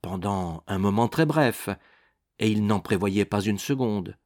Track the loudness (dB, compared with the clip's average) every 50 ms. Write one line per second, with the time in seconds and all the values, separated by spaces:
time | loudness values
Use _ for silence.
0 | -8 -6 -8 -4 -2 -2 -2 -2 -2 -4 -8 -10 _ -6 -4 0 0 2 2 2
1 | 2 2 2 0 2 2 4 2 2 2 0 -2 -6 -8 -8 -8 _ _ _ _
2 | _ _ _ _ _ _ _ _ 0 2 2 2 2 2 2 0 2 0 0 0
3 | 2 2 2 2 0 2 0 -2 0 0 -2 -2 -2 -4 -2 0 0 -2 -2 -2
4 | -4 -6 -12 _ _